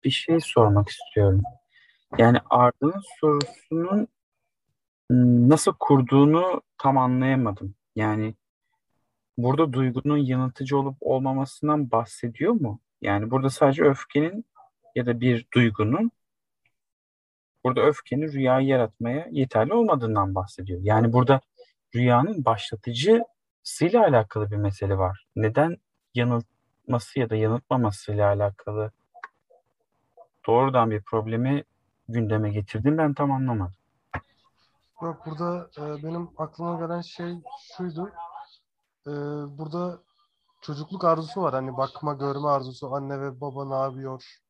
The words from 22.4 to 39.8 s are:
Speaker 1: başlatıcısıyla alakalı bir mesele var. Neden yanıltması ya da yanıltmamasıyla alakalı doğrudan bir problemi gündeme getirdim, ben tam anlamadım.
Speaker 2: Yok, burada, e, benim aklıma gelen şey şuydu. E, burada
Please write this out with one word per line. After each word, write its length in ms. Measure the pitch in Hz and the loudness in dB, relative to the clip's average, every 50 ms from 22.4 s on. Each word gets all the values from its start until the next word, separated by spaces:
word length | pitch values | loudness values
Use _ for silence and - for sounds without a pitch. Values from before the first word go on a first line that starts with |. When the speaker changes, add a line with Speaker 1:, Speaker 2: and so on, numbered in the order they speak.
| 127 | 0
Speaker 1:
başlatıcısıyla 1600 | 117 113 104 - - 117 104 - 120 117 120 143 202 226 233 240 - _ _ _ _ _ _ _ - - - - 175 208 240 | 0 0 -2 -4 -12 -12 -10 -10 -8 -6 -2 2 4 4 4 2 -4 _ _ _ _ _ _ _ -14 -4 -2 0 2 4 4
alakalı 480 | 220 175 135 113 107 - - 110 107 104 | 4 6 4 2 2 0 -4 -6 -4 -4
bir 60 | 104 | -2
mesele 420 | 104 104 101 98 - 101 95 98 95 | -2 -2 -2 -4 -4 -4 -4 -2 0
var. 280 | 95 90 95 - _ _ _ | -2 -2 -4 -8 _ _ _
Neden 400 | 107 110 110 113 143 147 165 175 - _ _ _ _ _ _ _ | -2 -2 0 2 2 0 0 -2 -8 _ _ _ _ _ _ _
yanıltması 1040 | 120 120 123 120 117 117 _ _ _ _ _ _ _ _ - 123 120 - - - 135 | -2 0 0 0 -2 -4 _ _ _ _ _ _ _ _ -4 -4 -4 -4 -6 -4 -4
ya 120 | 123 110 | -4 -2
da 60 | 110 | -2
yanıltmamasıyla 920 | 107 110 110 113 120 _ _ 139 127 120 117 101 - - - 104 101 104 101 | -2 0 0 -2 -2 _ _ -2 0 0 -2 -2 -6 -8 -6 -2 2 2 2
alakalı 640 | 101 101 104 101 101 - - 104 104 107 107 107 _ _ _ _ _ - - - _ _ _ _ _ _ _ _ _ _ _ _ _ _ _ _ _ - - _ _ _ - | 2 2 0 -4 -4 -8 -12 -8 -6 -6 -6 -6 _ _ _ _ _ -20 -20 -20 _ _ _ _ _ _ _ _ _ _ _ _ _ _ _ _ _ -20 -20 _ _ _ -2
doğrudan 440 | - 113 120 135 135 131 123 117 113 | 0 2 2 2 2 2 2 0 0
bir 120 | 107 104 | -2 -6
problemi 600 | 101 - - 110 110 113 113 117 123 131 143 143 - _ _ _ _ _ _ _ _ - | -6 -4 -4 -4 -2 -2 -4 -2 -2 -2 -2 -4 -6 _ _ _ _ _ _ _ _ -6
gündeme 420 | 113 120 113 104 107 107 107 104 | -4 -4 -2 0 -2 -2 -2 -2
getirdim, 480 | 104 104 101 - - 110 107 139 156 160 | -4 -6 -6 -6 -8 -2 0 0 2 2
ben 160 | 160 147 139 | 0 0 0
tam 180 | - 147 139 | 0 -2 -2
anlamadım. 440 | 135 131 131 127 117 107 90 90 - _ _ _ _ _ _ _ - - _ _ _ _ _ _ _ _ _ _ _ _ _ _ _ - | 0 -2 -2 -2 -2 -4 -4 -6 -8 _ _ _ _ _ _ _ -12 -12 _ _ _ _ _ _ _ _ _ _ _ _ _ _ _ -12
Speaker 2:
Yok, 240 | 160 170 160 - - | -10 -10 -10 -10 -12
burada, 440 | 160 156 151 175 175 175 175 170 - _ 151 | -14 -10 -6 -6 -6 -6 -8 -10 -14 _ -12
e, 240 | 147 151 151 147 | -10 -10 -10 -10
benim 260 | 151 160 165 170 175 170 _ | -10 -8 -8 -8 -10 -12 _
aklıma 500 | - 156 156 _ - 170 170 170 165 165 | -10 -10 -10 _ -10 -8 -6 -6 -6 -6
gelen 140 | 160 170 175 | -6 -6 -8
şey 340 | 170 - - - 170 175 175 170 156 - - - _ - - | -10 -12 -14 -12 -10 -10 -10 -12 _ -18 -20 -20 _ -20 -12
şuydu. 340 | - 180 180 151 160 185 208 - - - - - - - _ _ _ _ _ _ _ _ _ _ _ _ | -10 -10 -8 -8 -8 -10 -10 -12 -18 -18 -18 -18 -20 -20 _ _ _ _ _ _ _ _ _ _ _ _
E, 60 | 143 147 143 143 147 147 147 143 143 143 143 | -12 -10 -10 -10 -10 -10 -10 -12 -14 -14 -14
burada 420 | 160 151 151 175 | -12 -10 -8 -6